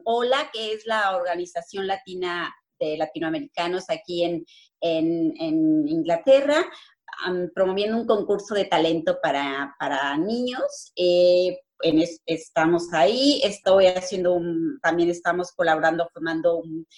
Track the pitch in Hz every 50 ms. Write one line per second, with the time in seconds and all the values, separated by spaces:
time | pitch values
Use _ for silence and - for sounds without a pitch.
0 | - 226 233 240 240 247 262 285 302 294 - 220 220 214 220 214 220 226 220 220
1 | 202 196 190 180 175 180 170 175 175 - - 170 - - - 196 190 190 - -
2 | - - 359 - 180 - - - 156 - - _ _ _ _ - 160 156 151 160
3 | 156 156 - 156 165 160 160 151 143 - - 180 170 175 180 180 - - 160 156
4 | - 175 175 170 170 175 170 160 170 - - - _ _ _ - 170 170 165 160
5 | 160 165 170 165 165 156 - - 165 160 160 160 156 156 156 156 285 208 - 330
6 | 302 170 170 - - 269 269 277 277 285 294 320 359 359 - - - _ _ _
7 | _ - - - - 180 180 180 180 170 - 190 190 185 190 202 208 214 226 233
8 | 226 233 220 208 170 202 202 190 - - 214 202 190 - 180 160 165 165 165 165
9 | 160 185 175 - - 151 139 139 143 139 139 139 143 139 - - 147 147 143 135
10 | 143 139 143 151 175 208 233 240 247 247 247 - - 571 - - - - - -
11 | 180 180 175 175 180 180 180 180 185 180 180 - - _ _ - - 165 151 160
12 | 170 170 165 - _ 165 165 160 - - - 165 160 165 175 165 170 - 170 156
13 | 170 202 233 254 277 285 285 - 185 202 196 - - 190 190 196 190 180 180 185
14 | 180 - 202 185 175 180 180 175 170 170 170 165 165 151 135 - - 170 170 170
15 | 170 175 170 - - 175 175 180 175 - - - 175 165 160 156 156 160 165 165
16 | 170 170 - 165 160 165 160 160 160 170 170 165 165 160 160 165 - _ -